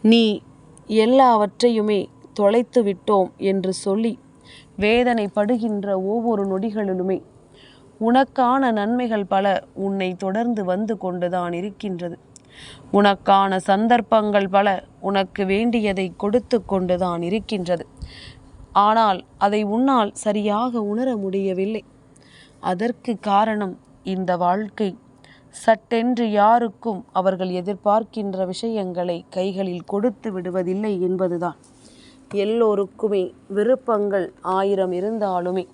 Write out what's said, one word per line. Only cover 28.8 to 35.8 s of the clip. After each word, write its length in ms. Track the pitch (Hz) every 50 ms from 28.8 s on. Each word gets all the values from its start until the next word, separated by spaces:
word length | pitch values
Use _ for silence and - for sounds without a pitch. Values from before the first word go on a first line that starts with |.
| 190 185 175 175 175 180 175 165 - _
கைகளில் 560 | - 190 180 196 185 190 196 185 180 175 -
கொடுத்து 440 | - - 202 208 247 208 - - 226
விடுவதில்லை 640 | 190 185 175 185 175 190 180 175 185 196 214 220 202 180
என்பதுதான். 580 | 185 180 185 180 190 180 175 170 180 175 147 - - - - - - - - - - - - - - -
எல்லோருக்குமே 920 | - 202 196 214 220 233 233 214 208 196 202 185 - - - 214 208 196 185 - - - -
விருப்பங்கள் 800 | _ 196 202 208 233 262 254 254 - 226 208 208 202 196 196 175 - - - - 175
ஆயிரம் 440 | 185 190 196 202 202 190 185 180 180
இருந்தாலுமே 720 | 180 185 214 226 226 208 196 185 180 175 180 185 190 180 - - _